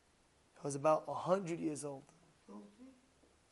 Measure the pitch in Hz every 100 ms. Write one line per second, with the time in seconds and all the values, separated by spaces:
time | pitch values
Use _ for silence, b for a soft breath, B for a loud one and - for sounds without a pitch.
0 | _ _ _ _ _ - 147 143 151 156
1 | - 139 151 190 175 170 165 147 143 135
2 | - - - _ - 202 202 208 262 -
3 | _ _ _ _ _